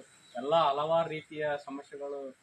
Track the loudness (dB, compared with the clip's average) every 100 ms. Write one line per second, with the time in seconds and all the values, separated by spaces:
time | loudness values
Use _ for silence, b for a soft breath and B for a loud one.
0 | -12 _ _ -6 2 4 4 2 2 2
1 | 2 -4 -8 -4 -2 -2 -6 -14 -14 -12
2 | -8 -8 -10 -14